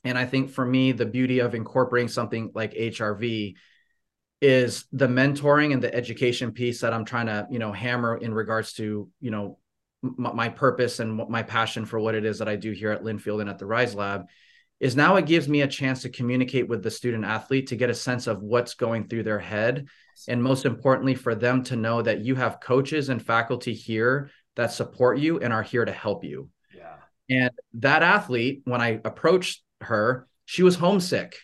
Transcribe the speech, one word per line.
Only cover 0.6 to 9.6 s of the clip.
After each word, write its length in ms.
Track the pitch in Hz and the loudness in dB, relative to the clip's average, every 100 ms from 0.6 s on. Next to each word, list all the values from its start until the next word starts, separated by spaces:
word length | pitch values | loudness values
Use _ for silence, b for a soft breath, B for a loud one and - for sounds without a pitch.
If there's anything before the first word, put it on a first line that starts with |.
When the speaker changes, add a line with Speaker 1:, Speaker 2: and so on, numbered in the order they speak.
Speaker 1:
me, 280 | 127 131 131 | 2 4 2
the 140 | 117 110 | 2 -2
beauty 340 | 127 127 127 | 0 2 2
of 140 | 120 | 2
incorporating 540 | 117 110 131 123 123 120 | -2 -2 0 2 2 0
something 440 | - 117 113 110 | -2 -4 -4 -6
like 180 | 107 110 | -6 -6
H 280 | - 113 - | -4 -6 -2
R 120 | 107 | -4
V 420 | 101 120 113 101 90 b b b b _ _ _ _ | -2 -4 -2 -6 -10 b b b b _ _ _ _
is 440 | 139 131 123 - - | 6 6 4 -2 -8
the 140 | 131 131 | 0 2
mentoring 680 | 123 139 143 143 147 151 | 4 4 4 4 4 4
and 80 | 131 | 2
the 120 | 120 | 0
education 580 | 123 117 110 123 120 120 | -2 -4 0 0 0 -6
piece 280 | 110 120 120 | -2 -4 0
that 140 | 117 | -2
I'm 100 | 113 | -2
trying 220 | 110 123 113 | -4 -4 -2
to, 200 | 104 104 | -4 -4
you 80 | 123 | -6
know, 140 | 107 | -4
hammer 440 | 98 123 123 117 117 | -4 -4 -2 -2 -2
in 160 | 113 | -4
regards 400 | 110 107 110 107 | -4 -2 -4 -4
to, 360 | - 107 104 104 _ | -8 -6 -6 -8 _
you 100 | 127 | -6
know, 280 | 107 101 - | -6 -6 -12